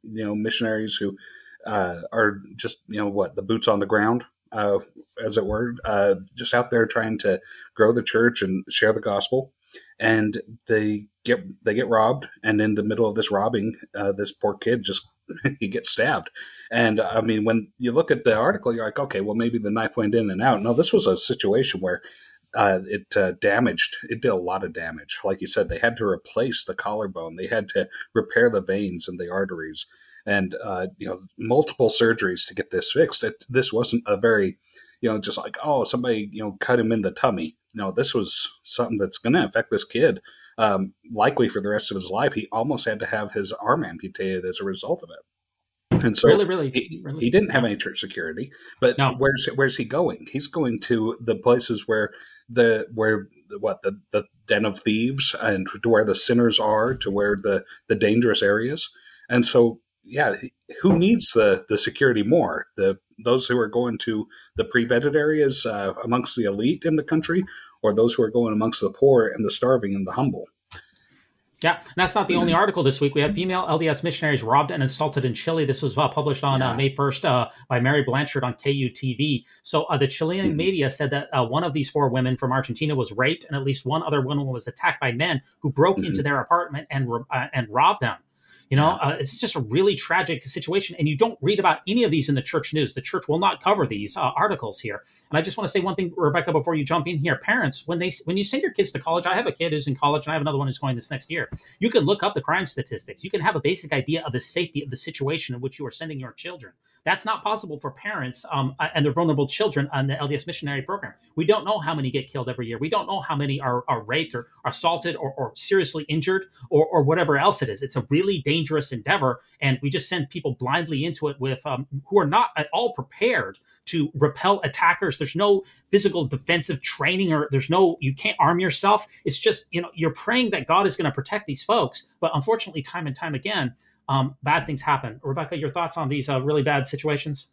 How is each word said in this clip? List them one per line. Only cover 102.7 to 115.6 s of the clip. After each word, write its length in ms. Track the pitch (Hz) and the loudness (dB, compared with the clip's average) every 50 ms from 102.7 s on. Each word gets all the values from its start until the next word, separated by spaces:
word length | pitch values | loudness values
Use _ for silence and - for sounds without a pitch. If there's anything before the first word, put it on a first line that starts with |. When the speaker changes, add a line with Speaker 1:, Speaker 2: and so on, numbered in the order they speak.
| - 143 - - 113 98 - - 104 - - | -6 -10 -8 -8 -10 -12 -12 -16 -18 -14 -8
Speaker 2:
You 80 | 190 | -6
can 100 | - 190 | -4 0
have 140 | 151 208 185 | 0 0 -2
a 40 | 151 | 2
basic 320 | - 208 190 185 - 147 | 0 0 0 0 -4 -4
idea 300 | 151 135 131 - 160 165 160 | -2 -2 -2 -2 -4 -4 -4
of 100 | 147 117 | -4 -6
the 60 | 120 | -4
safety 440 | - - - 175 175 165 _ 143 139 | -6 -4 -4 -4 -4 -2 _ -8 -8
of 80 | 139 | -8
the 60 | 120 | -10
situation 580 | - - 165 - - 135 139 160 151 - - 123 | -10 -10 -12 -8 -4 -4 -2 -2 -4 -6 -8 -8
in 60 | 120 | -8
which 180 | 127 131 - - | -8 -8 -8 -8
you 60 | 143 | -12
are 40 | 120 | -12
sending 280 | - - 165 160 151 135 | -10 -10 -10 -10 -8 -10
your 140 | 127 120 - | -10 -12 -14
children. 400 | - - 170 180 156 113 92 _ _ _ _ _ _ _ | -14 -14 -14 -14 -14 -18 -20 _ _ _ _ _ _ _
That's 200 | 156 185 190 - | -2 -2 -2 -2
not 180 | 226 220 - - | -6 -6 -2 -2
possible 360 | 208 214 208 - 175 151 135 | -2 -4 -2 -4 -10 -12 -10
for 120 | - 135 | -10 -12
parents, 540 | 135 - - 208 214 175 131 127 123 - - - | -12 -10 -10 -8 -6 -6 -6 -6 -8 -12 -10 -6
um, 240 | 160 139 131 131 135 - | -2 -2 -2 -2 -2 -4
uh, 80 | 156 151 - | -4 -2 0
and 120 | 160 143 | 2 2
their 80 | 147 123 | 2 2
vulnerable 340 | 165 175 160 147 139 143 | 2 2 2 2 2 0
children 400 | 135 - - 214 190 143 143 139 143 143 | -2 0 0 0 0 2 0 -2 0 -2
on 140 | 139 135 | -2 0
the 120 | 139 139 - | 0 -2 -2
L 80 | 147 | -4
D 80 | 139 147 | -4 -4
S 100 | 143 - | -6 -6
missionary 360 | 170 165 - 156 143 143 135 | -8 -10 -8 -6 -6 -6 -6
program. 320 | 135 - 196 202 165 - - _ _ _ _ | -4 -6 -8 -8 -8 -12 -14 _ _ _ _
We 100 | 151 165 | 0 2
don't 180 | 175 214 214 - | 4 2 2 2
know 140 | 196 220 190 | -2 -2 -2
how 160 | 147 156 165 | -2 -2 -2
many 160 | 151 135 127 | -2 -2 -2
get 160 | 120 135 131 - | -2 -4 -6 -4
killed 180 | - 135 120 127 | -8 -6 -6 -4
every 180 | 123 - 120 | -6 -6 -6
year. 100 | 113 117 | -6 -4
We 120 | 110 143 160 | -4 -4 -2
don't 180 | 214 202 - | -2 -2 -2
know 140 | - 196 190 | -2 -6 -6
how 140 | - - 156 | -4 -4 -2
many 240 | 139 143 139 135 139 | -2 0 -2 -2 -2
are, 240 | 139 127 123 120 - | -2 -2 -2 -2 0
are 160 | - 131 113 107 | -2 -4 -4 -2
raped 320 | 104 127 160 160 160 - | -2 -2 -2 -2 -4 -6
or 120 | 120 120 _ _ _ - | -10 -10 _ _ _ -6
assaulted 500 | 123 - - - 165 170 170 - 170 151 | -4 -4 0 0 0 0 0 -4 -6 -4
or, 180 | - - 131 - | -4 -6 -8 -6
or 160 | - 127 110 - | -6 -8 -8 -6
seriously 480 | - | -10